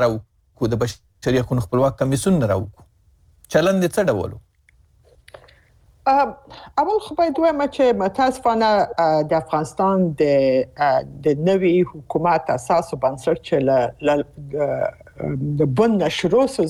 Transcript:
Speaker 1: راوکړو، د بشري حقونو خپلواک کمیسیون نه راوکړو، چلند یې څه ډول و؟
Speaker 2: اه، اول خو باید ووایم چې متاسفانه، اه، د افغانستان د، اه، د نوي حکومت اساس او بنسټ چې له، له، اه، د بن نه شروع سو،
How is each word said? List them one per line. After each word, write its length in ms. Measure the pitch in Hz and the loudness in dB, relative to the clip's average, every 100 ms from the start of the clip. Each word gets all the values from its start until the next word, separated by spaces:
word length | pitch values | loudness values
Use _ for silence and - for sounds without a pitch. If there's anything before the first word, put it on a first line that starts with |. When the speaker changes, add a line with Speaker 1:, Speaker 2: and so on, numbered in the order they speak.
Speaker 1:
راوکړو، 680 | 120 113 - _ _ _ - | 2 0 -6 _ _ _ -2
د 80 | 117 | 0
بشري 640 | 117 - _ _ - 127 | -2 -6 _ _ -2 0
حقونو 180 | 123 127 117 | 0 -4 -2
خپلواک 320 | 123 135 135 | 0 0 0
کمیسیون 400 | 135 135 - 185 | -2 0 2 2
نه 100 | 110 | 2
راوکړو، 300 | 98 95 - _ _ _ _ _ _ _ | -2 -4 -12 _ _ _ _ _ _ _
چلند 360 | 156 170 190 | 0 2 2
یې 60 | 180 | 0
څه 80 | - 196 | 0 0
ډول 240 | 104 90 | 0 -4
و؟ 60 | - - _ _ _ _ _ _ _ - - - _ _ _ _ _ - | -10 -20 _ _ _ _ _ _ _ -20 -20 -20 _ _ _ _ _ 0
Speaker 2:
اه، 300 | 269 262 - - - - - | 2 2 -4 -18 -20 -8 -2
اول 160 | 311 427 | 0 -2
خو 120 | - | -4
باید 240 | 302 339 294 | -2 -2 2
ووایم 240 | 330 294 285 | 0 0 -2
چې 280 | - 262 214 | 2 2 2
متاسفانه، 720 | 190 196 262 262 240 226 220 208 175 - | -2 0 0 0 -2 2 2 2 0 0
اه، 180 | 165 156 151 | 2 2 2
د 20 | |
افغانستان 720 | 165 156 151 156 - 190 190 180 147 | -2 0 -4 -4 -2 0 2 0 0
د، 20 | 151 139 135 131 127 - 147 | 2 4 4 2 -2 -2 0
اه، 180 | 131 139 139 143 | 0 -2 -4 -2
د 180 | 143 165 | 0 0
نوي 240 | 190 185 175 180 | 2 2 2 0
حکومت 580 | 156 139 156 170 165 160 | -4 -8 -2 0 0 0
اساس 360 | 127 - 175 165 | -4 0 -2 0
او 40 | 143 | -4
بنسټ 320 | 127 135 - 160 - | -4 -2 -2 -4 -2
چې 80 | 160 135 | 0 2
له، 100 | 135 120 - 147 | 2 0 -2 -2
له، 60 | 147 - - 143 143 | 0 -2 -10 -12 -6
اه، 240 | 143 131 - - - - 151 143 143 147 | -4 -2 -4 -6 -16 -10 -8 -6 -4 -2
د 100 | 151 127 | 0 2
بن 160 | 226 214 | 2 2
نه 80 | 160 - | -2 -2
شروع 300 | 175 214 262 - | 0 2 0 0
سو، 100 | 160 | -2